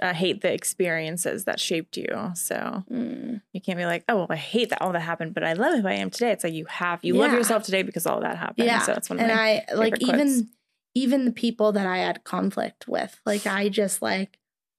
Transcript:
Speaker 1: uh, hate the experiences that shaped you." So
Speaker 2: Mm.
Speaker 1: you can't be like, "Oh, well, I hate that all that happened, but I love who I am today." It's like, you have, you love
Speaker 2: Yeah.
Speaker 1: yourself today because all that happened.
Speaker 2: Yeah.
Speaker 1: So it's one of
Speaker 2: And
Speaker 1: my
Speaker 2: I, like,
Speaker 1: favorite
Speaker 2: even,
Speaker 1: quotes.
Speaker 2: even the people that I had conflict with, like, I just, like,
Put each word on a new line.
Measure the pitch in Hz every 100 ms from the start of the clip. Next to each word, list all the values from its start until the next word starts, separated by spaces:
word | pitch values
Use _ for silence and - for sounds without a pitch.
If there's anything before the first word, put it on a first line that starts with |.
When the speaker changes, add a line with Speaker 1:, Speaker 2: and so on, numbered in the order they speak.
Speaker 1:
uh, | 185
hate | 165 180 202
the | 180
experiences | - - - 180 165 160 170 - - 196
that | -
shaped | - 165 - -
you." | - - - 175
So | - - - - 185
Speaker 2:
Mm. | - - - - 220 -
Speaker 1:
you | 185
can't | 190 175
be | 175
like, | 170 -
"Oh, | 220
well, | 170
I | 160
hate | 143 226 240
that | -
all | 185
that | 175
happened, | 160 170 160
but | 165 165
I |
love | 165 269 320
who | 196
I |
am | 196 190
today." | - 240
It's | 202
like, | 175
you | 160 160
have, | - 175 170
you | 170
love | 185 233
Speaker 2:
Yeah. | 247
Speaker 1:
yourself | 220 220
today | 214 190
because | 185 - 165
all | -
that | - 175
happened. | - - 233
Speaker 2:
Yeah. | 233
Speaker 1:
So | -
it's | - -
one | -
of | 226
Speaker 2:
And |
Speaker 1:
my | 226 220 214 -
Speaker 2:
I, |
like, | 214 220 -
Speaker 1:
favorite |
Speaker 2:
even, | 254 262 285
Speaker 1:
quotes. | 262 220 _ _ _ _
Speaker 2:
even | 247 254 277 247
the |
people | 226 233 226 214
that | 202 190
I | 185
had | 180 170 -
conflict | 185 190 - - - -
with, | 85 - - -
like, | 208 202
I | 196 208
just, | 202 196 -
like, | 110 185 196 _ _ _ _